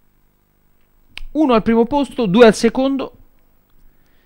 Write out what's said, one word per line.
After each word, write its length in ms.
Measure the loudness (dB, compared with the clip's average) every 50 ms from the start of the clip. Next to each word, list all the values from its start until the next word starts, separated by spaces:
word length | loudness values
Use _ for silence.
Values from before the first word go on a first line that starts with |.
| _ _ _ _ _ _ _ _ _ _ _ _ _ _ _ _ _ _ _ _ _ _ -20 -18 -16 -8
Uno 220 | -4 -4 0 0 0
al 80 | 0
primo 240 | 0 0 0 0 0
posto, 400 | 0 -2 -4 -4 -4 -6 -6 -4
due 200 | 0 4 6 6
al 80 | 6 4
secondo 580 | 2 0 -2 -2 -2 -4 -4 -4 -6 -8 -12 -16 -20 -20 _ _ _ _ _ _ _ _ _ _ _ -20 -20 _ _ _ _ _ _ _